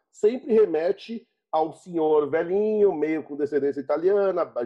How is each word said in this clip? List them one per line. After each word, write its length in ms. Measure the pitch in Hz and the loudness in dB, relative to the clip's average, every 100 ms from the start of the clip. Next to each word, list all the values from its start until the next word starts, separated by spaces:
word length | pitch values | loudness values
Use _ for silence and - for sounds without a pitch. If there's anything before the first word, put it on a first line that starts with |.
| _ | _
sempre 420 | - 214 247 285 | -2 0 0 0
remete 720 | 220 202 156 170 196 - 226 - _ _ | 2 2 0 -2 -4 -8 -14 -16 _ _
ao 200 | 160 160 | -2 -2
senhor 560 | - 185 170 156 151 143 | -6 -8 -2 2 2 2
velhinho, 640 | 160 170 196 214 214 202 | 0 0 0 0 2 2
meio 300 | 160 156 160 | 2 -2 -2
com 140 | - 147 | -6 -6
descendência 440 | 143 147 139 139 | -2 -2 -2 -4
italiana, 720 | 131 151 180 202 196 175 143 - | -4 -2 2 2 2 0 -4 -6